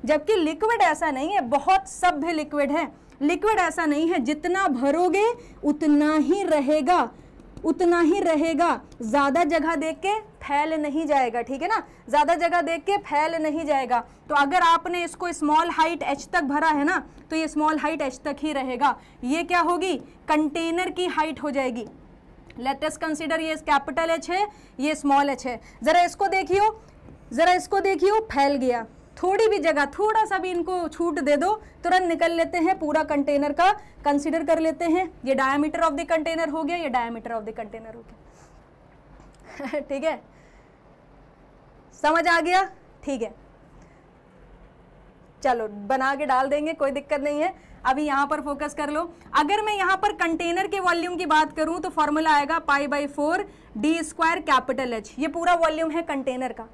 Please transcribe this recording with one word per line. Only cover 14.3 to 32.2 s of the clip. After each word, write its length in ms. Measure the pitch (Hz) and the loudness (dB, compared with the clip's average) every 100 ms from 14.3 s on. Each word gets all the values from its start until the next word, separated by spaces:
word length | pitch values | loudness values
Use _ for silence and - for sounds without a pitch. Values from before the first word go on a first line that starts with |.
| 285 | 0
अगर 260 | 277 359 | 2 4
आपने 400 | 339 339 349 349 | 4 4 2 -4
इसको 280 | 339 - 349 | -4 -4 -6
स्मॉल 360 | 320 294 311 339 | -2 2 2 2
हाइट 340 | 320 320 339 | 2 0 0
एच 240 | 277 277 - | -4 -4 -2
तक 100 | 359 | -2
भरा 260 | 285 294 320 | 0 0 2
है 140 | 302 | 2
ना, 140 | 294 370 - - - | 2 0 -4 -20 -6
तो 60 | 320 | -4
ये 120 | 311 | -2
स्मॉल 300 | 311 302 311 | 0 0 0
हाइट 240 | 302 320 | -2 -2
एच 180 | 277 262 302 | -6 -6 -8
तक 120 | 285 | -6
ही 120 | 311 | -4
रहेगा। 420 | 277 262 247 277 226 - - | -4 -4 0 0 0 -10 -10
ये 200 | 247 311 | -4 -2
क्या 160 | 339 359 | 0 0
होगी? 360 | 320 349 370 302 - - - | 2 0 0 -4 -6 -20 -2
कंटेनर 600 | 302 311 320 330 339 370 | 0 0 -2 -2 -2 -2
की 160 | - 359 | -2 -4
हाइट 340 | - 311 277 | -2 -2 -2
हो 80 | 294 | -4
जाएगी। 340 | 277 262 240 214 - - - - - - - | -2 -2 -4 -10 -16 -20 -20 -20 -20 -20 -8
Let 240 | 254 269 | -6 -4
us 140 | 311 302 | -6 -4
consider, 420 | 320 302 320 320 | -6 -6 -4 -4
ये 160 | 320 311 | -2 -6
कैपिटल 480 | 311 285 277 285 330 | 0 0 0 -4 0
एच 200 | 330 330 | -2 -2
है, 180 | 359 415 - - - | -2 -2 -6 -20 -4
ये 160 | 285 294 | -2 0
स्मॉल 340 | 285 277 285 | 2 4 2
एच 160 | 262 262 | -2 -6
है। 140 | 233 - - | -10 -14 -4
ज़रा 180 | 240 349 | 2 4
इसको 260 | 349 - 392 | 4 2 0
देखियो, 500 | 381 381 381 427 440 - - - - - | 0 0 2 2 0 -18 -20 -20 -20 -8
ज़रा 200 | 233 339 | 2 4
इसको 260 | 359 359 392 | 4 2 0
देखियो, 400 | 392 381 370 427 440 | 0 2 4 2 0
फैल 240 | 277 277 285 | 2 2 2
गया। 280 | 254 240 220 - - - | 0 -2 -4 -18 -20 -4
थोड़ी 300 | 359 381 440 | 0 4 4
भी 100 | 415 | 2
जगह, 260 | 311 294 285 | 2 0 -2
थोड़ा 340 | 285 427 440 427 | 0 0 2 0
सा 120 | 381 | -2
भी 120 | 359 | -2
इनको 360 | 349 349 370 330 | -4 -2 -4 -4
छूट 320 | - 339 311 | -2 -2 0
दे 160 | 285 285 | 2 2
दो, 140 | 349 427 - - | 2 -2 -6 -8
तुरंत 240 | 349 370 359 | 0 2 2
निकल 220 | 330 | 0